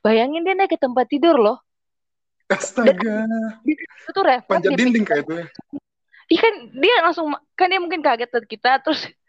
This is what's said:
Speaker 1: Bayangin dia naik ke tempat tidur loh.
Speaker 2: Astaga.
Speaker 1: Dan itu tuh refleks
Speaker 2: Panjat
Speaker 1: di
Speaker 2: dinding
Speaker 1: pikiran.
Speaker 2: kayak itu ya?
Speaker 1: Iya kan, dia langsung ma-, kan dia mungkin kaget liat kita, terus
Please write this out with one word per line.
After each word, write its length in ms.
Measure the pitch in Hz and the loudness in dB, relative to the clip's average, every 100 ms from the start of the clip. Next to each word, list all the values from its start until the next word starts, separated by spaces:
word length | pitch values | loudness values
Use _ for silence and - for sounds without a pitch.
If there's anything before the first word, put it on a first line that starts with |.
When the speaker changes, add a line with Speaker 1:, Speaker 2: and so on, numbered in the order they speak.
Speaker 1:
Bayangin 400 | 214 220 254 320 | 0 2 0 -2
dia 160 | 339 370 | -2 0
naik 160 | 381 | 0
ke 80 | 330 | 0
tempat 240 | 262 247 254 | -2 -2 -2
tidur 320 | 285 339 320 | 2 4 4
loh. 240 | 311 247 _ _ _ _ _ _ _ _ - | 2 0 _ _ _ _ _ _ _ _ -6
Speaker 2:
Astaga. 720 | 190 - - 220 185 220 214 220 226 220 226 | -4 -4 2 2 2 -2 -4 -4 -4 -6 -6
Speaker 1:
Dan 80 | 226 | -4
itu 400 | 302 330 - - | -4 -8 -18 -10
tuh 160 | 392 359 | -2 2
refleks 240 | 247 - | 0 0
Speaker 2:
Panjat 240 | 185 - | 0 0
Speaker 1:
di 40 | 180 | 0
Speaker 2:
dinding 240 | 247 226 202 | 2 2 0
Speaker 1:
pikiran. 0 | |
Speaker 2:
kayak 200 | 147 143 | -2 -4
itu 40 | 165 | -10
ya? 100 | 170 - - 285 _ _ _ _ - | -10 -18 -16 -18 _ _ _ _ -2
Speaker 1:
Iya 80 | 339 | 2
kan, 160 | 453 381 233 254 | 2 0 -14 -2
dia 160 | 359 480 | 2 2
langsung 220 | 339 339 302 285 | 2 -2 -6 -8
ma-, 80 | _ | _
kan 140 | - 370 | -2 0
dia 160 | 370 | 0
mungkin 160 | 349 330 | -4 -2
kaget 320 | 294 233 240 | 0 -2 -2
liat 160 | 240 214 | -6 -6
kita, 320 | 214 247 269 | -2 0 0
terus 240 | 311 294 - _ | 0 -4 -6 _